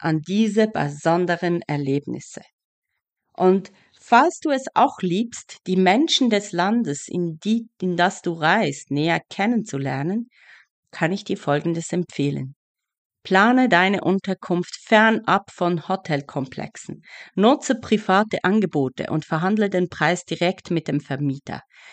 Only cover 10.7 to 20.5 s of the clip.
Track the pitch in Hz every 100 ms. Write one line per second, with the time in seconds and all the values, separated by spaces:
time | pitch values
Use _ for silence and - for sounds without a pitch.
10.7 | _ _ - 165 196 - 202 - 147 170
11.7 | 165 165 180 175 - 143 143 135 - _
12.7 | _ _ _ _ _ - 185 220 254 254
13.7 | 175 185 202 - 190 - 190 - 175 175
14.7 | - - 214 220 220 - 180 - - 175
15.7 | 175 - 190 - 143 139 143 131 - -
16.7 | - - 165 _ - - - 214 285 -
17.7 | 262 - 214 - 190 214 - 185 220 180
18.7 | 156 131 - - 151 - 160 180 214 202
19.7 | 185 180 - 156 175 - 160 175